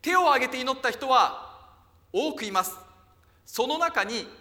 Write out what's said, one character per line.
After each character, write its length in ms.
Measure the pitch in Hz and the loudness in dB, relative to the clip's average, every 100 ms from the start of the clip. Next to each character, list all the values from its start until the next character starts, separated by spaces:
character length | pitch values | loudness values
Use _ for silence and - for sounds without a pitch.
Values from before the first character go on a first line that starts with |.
手 140 | 302 370 | 2 4
を 100 | 339 | 4
挙 120 | 269 | 4
げ 80 | 247 | 2
て 120 | 262 | -4
祈 180 | 254 262 | -6 -4
っ 20 | |
た 100 | 247 | -4
人 180 | 240 269 | -4 2
は 600 | 254 170 - - - - _ _ _ _ | 4 4 0 -14 -20 -20 _ _ _ _
多 220 | 180 302 | -4 -2
く 100 | - | -4
い 60 | 214 | -2
ま 140 | 190 | -2
す。 120 | 185 - - _ _ _ _ _ - | -2 -8 -20 _ _ _ _ _ -12
そ 200 | - 254 | -4 -2
の 120 | 311 | 0
中 260 | 330 - | 0 0
に 220 | 196 233 156 - | -2 -4 -8 -16